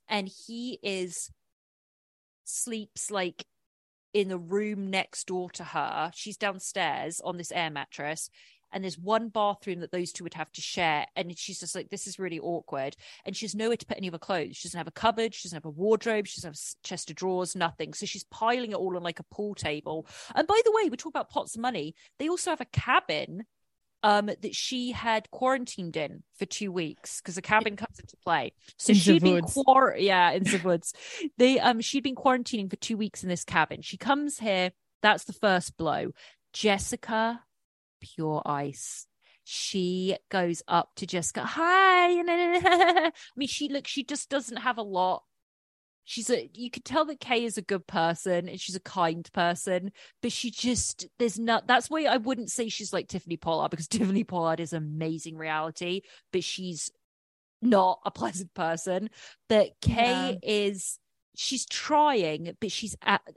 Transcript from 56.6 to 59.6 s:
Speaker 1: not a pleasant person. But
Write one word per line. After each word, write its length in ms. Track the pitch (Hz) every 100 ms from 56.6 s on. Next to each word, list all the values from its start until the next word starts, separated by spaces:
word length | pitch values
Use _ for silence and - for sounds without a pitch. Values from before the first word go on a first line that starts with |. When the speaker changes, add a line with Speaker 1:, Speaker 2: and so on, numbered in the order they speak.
| 185 160 - _ _ _ _ _ _ -
Speaker 1:
not 400 | 233 202 185 -
a 80 | -
pleasant 420 | - 233 185 180
person. 560 | - 165 165 - 185 220 - - - -
But 320 | 214